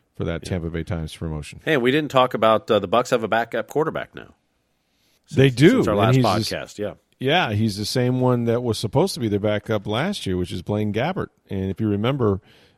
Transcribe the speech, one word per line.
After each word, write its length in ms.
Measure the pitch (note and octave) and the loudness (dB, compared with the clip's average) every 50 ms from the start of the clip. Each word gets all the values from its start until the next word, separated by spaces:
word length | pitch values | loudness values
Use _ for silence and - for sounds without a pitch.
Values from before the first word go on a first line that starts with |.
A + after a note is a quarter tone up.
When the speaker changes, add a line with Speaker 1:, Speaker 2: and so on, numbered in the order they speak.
| _ _ _ | _ _ _
Speaker 1:
for 80 | - F#2+ | -8 -6
that 180 | E2+ E2 D#2+ - | -6 -6 -6 -6
Speaker 2:
Yeah. 60 | - | -6
Speaker 1:
Tampa 220 | G2 F2 D#2+ E2 | -6 -4 -4 -6
Bay 120 | E2+ E2 E2 | -6 -6 -6
Times 320 | - F2+ E2 D#2+ D#2 - | -6 -6 -6 -6 -8 -10
promotion. 460 | - E2+ E2 D#2 D2+ D2 - - - - | -10 -8 -8 -8 -8 -10 -12 -16 -8 -2
Speaker 2:
Hey, 140 | D#3+ D#3+ | -2 0
we 140 | C3 A#2 B2+ | 0 2 0
didn't 180 | C3 D#3 D3+ B2+ | 0 0 -2 0
talk 240 | - C3 B2+ - - | 2 2 2 2 2
about, 380 | A2 G#2+ A2+ A2 G#2 - - | 2 4 4 4 2 2 2
uh, 80 | A2+ G#2 | 0 0
the 80 | G2 | 2
Bucs 240 | F2+ A2+ A#2+ B2 - | 2 0 0 2 2
have 120 | C3 A2+ A2+ | 0 -2 0
a 40 | |
backup 400 | G2 A2 A2+ A#2 A2+ - A#2 G#2+ | 0 0 0 0 -2 -4 -6 -6
quarterback 480 | - - C#3+ D#3 D#3+ F#2+ C#2+ - - - | -4 -4 -4 -4 -4 -6 -8 -10 -12 -14
now. 180 | - G#1+ - _ _ _ _ _ _ _ _ _ _ _ _ _ _ _ _ _ _ _ _ | -18 -20 -20 _ _ _ _ _ _ _ _ _ _ _ _ _ _ _ _ _ _ _ _
Speaker 1:
They 180 | D3+ C3 C3+ C#3 | 2 4 4 4
Speaker 2:
Since, 60 | B2 | 6
Speaker 1:
do, 140 | A2 C#3+ F#3+ | 6 6 6
Speaker 2:
since 180 | C4 A#3+ - | 8 6 4
our 60 | - G#2 | 2 2
Speaker 1:
and 60 | G2+ | 4
Speaker 2:
last 140 | G2 F#2+ - | 4 4 4
Speaker 1:
he's 80 | C3+ A#2+ | 4 4
the 60 | G#2+ | 4
s- 200 | F#2 A2 G#2+ - | 2 0 -2 -4
Speaker 2:
podcast, 280 | F#2 D2+ C2+ - - - | -6 -8 -10 -12 -10 -8
yeah. 140 | G#2 F#2+ D#2 - _ _ _ - | -8 -8 -8 -12 _ _ _ -6
Speaker 1:
Yeah, 340 | C3 C3 D#3 F3+ F3 B2 G#2 | -2 0 0 2 0 0 0
he's 240 | G2+ A2+ A2 F#2 | 0 0 0 -2
the 80 | G#2 G#2 | -4 -6
same 340 | - - C3 B2 B2 B2+ B2+ | -2 -2 0 0 0 0 2
one 240 | B2+ B2+ B2 A#2+ A#2 | 2 2 2 2 2
that 180 | A#2 A2+ A#2+ B2 | 0 0 0 0
was 160 | A#2+ G#2+ - | -2 -2 -2
supposed 340 | - G2+ - C3+ F3+ G3 - | -4 0 0 2 0 0 -2
to 60 | D3 | -4
be 80 | A#2+ | -2
their 120 | G#2 G2+ G2+ | 0 0 0
backup 460 | G2+ G#2 G#2 G#2 - - A2+ G#2 F#2+ | 0 0 0 -2 -2 -2 -4 -4 -2
last 400 | A2 G#2 A#2 D#3 G3+ G3+ - - | -4 -4 -2 -2 -4 -4 -6 -4
year, 100 | G2 F2+ | -4 -2
which 160 | F2+ F2+ - | -2 -2 -4
is 120 | G2 F#2 - | -6 -8 -6
Blaine 280 | - G#2 G#2+ G#2+ G#2 G2 | -4 -2 -2 -2 -2 -2
Gabbert. 340 | A2 B2+ E3+ F#3+ - - - _ _ _ | -2 -2 -2 -4 -6 -8 -8 _ _ _
And 220 | - G2+ F#2+ F#2+ F#2+ | -10 -6 -6 -4 -4
if 100 | F#2+ - | -4 -2
you 80 | A2 | -2
remember, 540 | G#2 G2+ G2+ G#2+ B2 C#3+ C#3 A#2+ G#2 G2 F#2 - _ _ _ _ _ _ | 0 0 0 0 -2 0 0 0 0 0 -2 -4 _ _ _ _ _ _